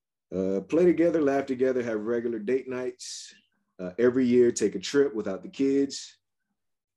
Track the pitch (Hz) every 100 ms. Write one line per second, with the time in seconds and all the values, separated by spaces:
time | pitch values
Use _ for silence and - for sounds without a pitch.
0 | _ _ _ 90 95 98 92 156 180 156
1 | 170 165 139 139 135 123 131 127 120 107
2 | 107 117 120 113 104 131 127 127 127 -
3 | - - - - _ _ _ - 90 101
4 | 123 127 123 123 120 - 104 92 - 143
5 | 139 107 101 92 98 - 135 139 139 -
6 | - - _ _ _ _ _ _ _